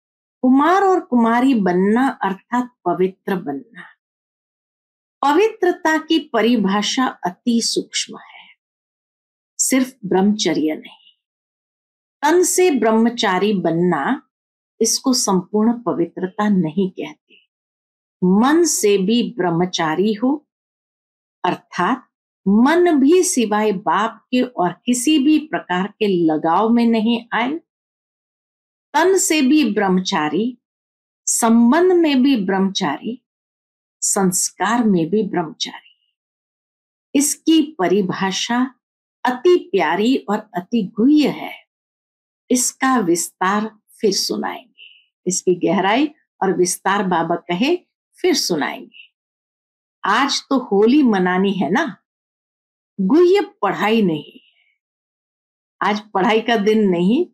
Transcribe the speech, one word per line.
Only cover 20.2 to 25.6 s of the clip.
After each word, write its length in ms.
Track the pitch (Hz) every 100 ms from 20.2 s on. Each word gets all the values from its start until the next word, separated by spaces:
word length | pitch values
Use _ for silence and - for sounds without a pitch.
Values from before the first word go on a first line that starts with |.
| 254 302 _ _ _ _ _ _ _ _ _ _
अर्थात 640 | 180 - _ - 180 254 - _ _ _ 190
मन 520 | 208 262 339 349 294
भी 220 | 269 370
सिवाय 500 | 349 269 214 208 214
बाप 520 | 196 160 180 226 220 _
के 120 | 254
और 300 | 247 - 175 - 240
किसी 320 | 247 302 311
भी 200 | 277 311
प्रकार 480 | 294 165